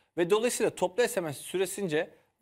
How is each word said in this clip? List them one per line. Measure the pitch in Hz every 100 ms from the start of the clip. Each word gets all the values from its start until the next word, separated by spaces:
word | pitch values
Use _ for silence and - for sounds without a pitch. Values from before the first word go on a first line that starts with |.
| _ 160
Ve | 175
dolayısıyla | 214 240 - 196
toplu | - 180 240 240
S | 196
M | 165
S | 131
süresince | - 180 185 208 185 151 196 - _ -